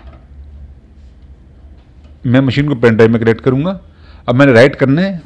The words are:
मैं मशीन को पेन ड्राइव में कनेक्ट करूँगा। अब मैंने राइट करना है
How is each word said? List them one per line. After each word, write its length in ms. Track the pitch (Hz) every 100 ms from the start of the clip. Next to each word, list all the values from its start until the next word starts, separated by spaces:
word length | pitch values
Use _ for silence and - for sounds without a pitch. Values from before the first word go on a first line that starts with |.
| - - - - - - - - - - - - - - - - - - _ _ - - 131
मैं 140 | 127
मशीन 280 | 135 139 147
को 80 | 127
पेन 200 | 120 110
ड्राइव 160 | 113
में 100 | 117
कनेक्ट 200 | 113 113
करूँगा। 400 | - 131 170 190 - - - - -
अब 60 | 123
मैंने 180 | 143
राइट 220 | 117 143 -
करना 260 | 131 147
है 200 | 196 180